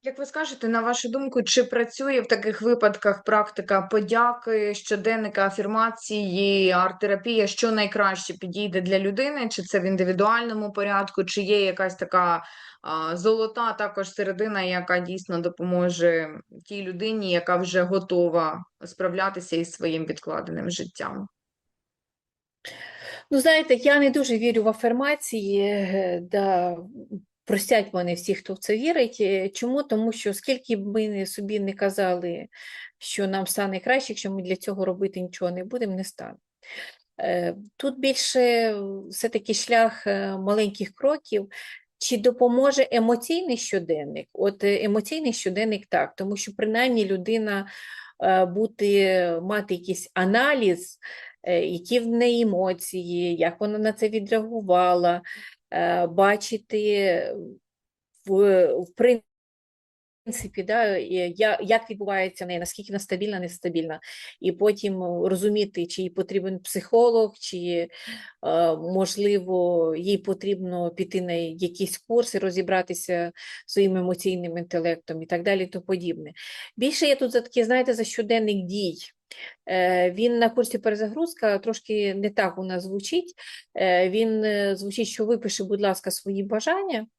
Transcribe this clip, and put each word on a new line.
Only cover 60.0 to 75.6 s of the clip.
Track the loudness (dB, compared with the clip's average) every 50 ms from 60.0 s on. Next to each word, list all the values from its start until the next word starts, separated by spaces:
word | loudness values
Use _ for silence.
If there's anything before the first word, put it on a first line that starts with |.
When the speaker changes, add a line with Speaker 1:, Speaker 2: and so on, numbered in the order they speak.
| _ _ _ _ _ -10 -8 -8 -10 -8 -8 -6 -2
Speaker 2:
да, | 0 2 2 4 4 2
і | 0 -2 -2 -2 -2 -2 -2 0
я-, | 2 2 2 2 0
як | 2 2 2 2 2 -4
відбувається | -10 -8 -4 -2 0 0 0 -2 -4 -8 -8
в |
неї, | -6 -6 -6
наскільки | -6 -6 -10 -12 -12 -8
вона | -8 -8
стабільна, | -4 -4 -4 -4 -2 -4 -4 -6
нестабільна. | -6 -8 -10 -6 -6 -4 -2 -2 -4 -4 -8 -10 -12 -18 -16 -16 -16 -18 -16 _
І | -4 -4
потім | 0 2 2 2 2 2 -4 -4 -4 -4 -4
розуміти, | -4 -2 0 0 0 0 0 0 0 2 2 0 -2 _ -6 -6
чи | -6 -6 -6
їй | -6 -6
потрібен | -4 -4 -6 -2 -2 -4 -2 -4 -8 -8
психолог, | -8 -6 -6 -6 -2 4 4 6 6 6 6 4 2 2 0 -10
чи, | -12 -10 -8
е, | -6 -4 -2 -2 -2 -2 -4 -8 -18 -16 -14 -14 -14 -16 -20 -18 _ -2 0 2 4 4 4 2
можливо, | 0 -4 -2 0 0 0 0 0 0 2 2 2 2 0 0 0 2 2 4 4 4 2 2 0
їй | -2 0 0 0
потрібно | 0 0 -4 -4 -4 -2 -4 -2 -2 -4 -4 -4 -2 -4 -4
піти | -4 -4 -6 -4 -2 -4
на | -2 -2 -2
якісь | -4 -4 -4 -4 -4 -6 -6 -4 -4 -6 -6 -6
курси, | -10 _ _ 2 2 2 2 -2 -2
розібратися | -2 -2 -2 -2 -2 0 0 0 0 -2 -6 -8 -4 -4 -2 -2 -2 -4 -8 -12 -18 -16 -18 -18 -14
своїм | -2 2 2 4 4 4
емоційним | 2 0 0 -2 0 -2 -2 -2 -2 -4 -6 -6
інтелектом | -6 -6 -4 -4 0 0 0 -2 -2 _ -10 -8 -8
і | -4
так | -4 -4 -2 0
далі, | 0 0 0